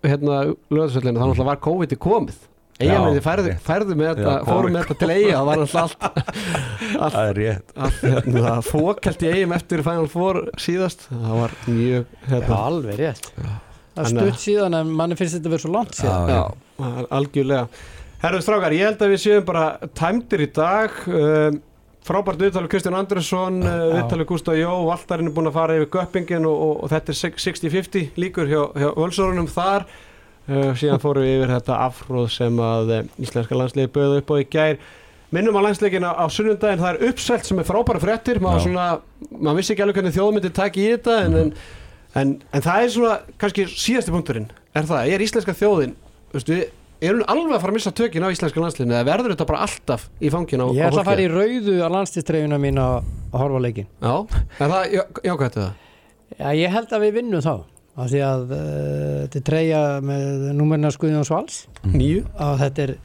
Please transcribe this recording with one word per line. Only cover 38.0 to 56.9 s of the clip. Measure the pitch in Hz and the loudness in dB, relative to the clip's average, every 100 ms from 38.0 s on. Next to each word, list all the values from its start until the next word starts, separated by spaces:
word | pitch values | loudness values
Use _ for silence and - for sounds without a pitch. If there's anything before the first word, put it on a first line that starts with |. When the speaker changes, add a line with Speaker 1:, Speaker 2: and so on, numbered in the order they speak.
Speaker 1:
fréttir. | 170 226 - 226 | 0 0 0 0
Maður | 185 170 | 2 2
Speaker 4:
Já. | 175 | 2
Speaker 1:
svona, | 180 175 165 - - - - | 0 -2 -2 -6 -20 -18 -4
maður | 156 156 | 0 0
vissi | 185 | 0
ekki | 202 202 | 0 0
alveg | 196 | 0
hvernig | 185 160 | 0 2
þjóð | 202 | 2
myndi | 214 185 | 2 -2
taka | 170 196 196 | -2 -2 2
í | 208 | 2
þetta, | 233 233 226 | 2 2 2
en, | 180 | 4
Speaker 4:
Mhm. | 165 | 4
Speaker 1:
en, | 156 151 - - - - - 135 | 2 -2 -18 -20 -20 -20 -6 0
en, | 139 139 - | 0 -2 -4
en | 143 156 | -2 2
það | 190 | 2
er | 240 | 2
svona | 220 233 214 - - | 2 2 0 -6 -4
kannski | 208 196 | -2 0
síðasti | 185 - - 254 196 | -4 -2 0 0 0
punkturinn, | 170 156 117 107 - _ | -2 -2 -4 -6 -12 _
er | 143 | -4
það, | 156 156 123 | 0 0 2
er | 190 | 2
íslenska | 214 233 202 170 | 0 0 -2 0
þjóðin, | 208 190 131 - - - - | 2 4 0 -4 -20 -20 -8
veistu, | 143 123 170 | -8 -2 -2
við | - - - - | -2 -8 -20 -4
er | 160 226 | 0 0
hún | 208 | 2
alveg | 254 330 247 | 0 2 0
að | |
fara | 185 | 0
að | 214 | -2
missa | 208 | -2
tökin | 175 233 160 | 0 0 0
á | 185 | -2
íslenska | 175 165 160 | 0 -2 0
landsliðinu | 165 - 123 | -4 -2 0
eða | 120 123 | 2 2
verður | 185 247 | 2 0
þetta | 170 151 | -2 -2
bara | 147 202 | -2 -2
alltaf | - - 120 - - | -6 -4 -4 -4 -4
í | 151 | -2
fanginu | 160 170 131 | 0 -2 0
á, | 127 | 0
Speaker 3:
Ég | 127 | 2
Speaker 1:
á | 170 | 2
Speaker 3:
ætla | - | 2
að | |
Speaker 1:
fólki? | 185 | 2
Speaker 3:
fara | 196 | 2
í | 185 | 2
rauðu | 165 214 247 202 180 | 2 0 0 0 0
á | 165 | 2
landsliðstreyjuna | 185 190 - - 160 151 147 | 0 -2 -4 -2 -2 0 0
mína | 143 135 127 | 0 2 2
að | 123 - - - 123 | 0 -4 -8 -6 -2
horfa | 139 131 | 0 0
á | 123 | -2
leikinn. | 110 101 - | -4 -10 -6
Speaker 1:
Já, | 113 143 220 - - - | -2 -2 0 -2 -2 -2
en | 143 | 0
það, | 185 185 | 0 0
já, | 202 - - | -2 -2 -4
jákvætt | 185 170 127 - | -4 0 -2 -2
er | |
það? | 95 98 - - _ _ _ | -4 -6 -18 -20 _ _ _
Speaker 3:
Já, | - 139 151 | -8 -2 0
ég | 175 | 2
held | 208 226 | 0 -2